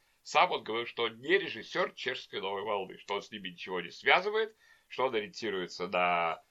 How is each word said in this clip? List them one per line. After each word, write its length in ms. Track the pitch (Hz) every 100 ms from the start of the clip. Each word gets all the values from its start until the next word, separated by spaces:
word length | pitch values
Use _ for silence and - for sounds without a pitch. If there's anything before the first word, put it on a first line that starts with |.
| _ _
Сам 260 | - 147 175
он 120 | 151
говорил, 240 | 110 113 117
что 180 | -
он 160 | 117 113
не 180 | 135 196
режиссер 560 | 170 113 - 160 196
чешской 460 | - 123 127 - 113
новой 220 | 95 98
волны, 360 | 107 101 92 -
что 160 | -
он 80 | 101
с 80 | -
ними 200 | 107 92
ничего 300 | 87 98 92
не 100 | 85
связывает, 640 | - 123 165 196 214 220 - - - _
что 180 | - 131
он 80 |
ориентируется 760 | 110 101 - 113 95 87 - 90
на 540 | 92 90 87 82 78 -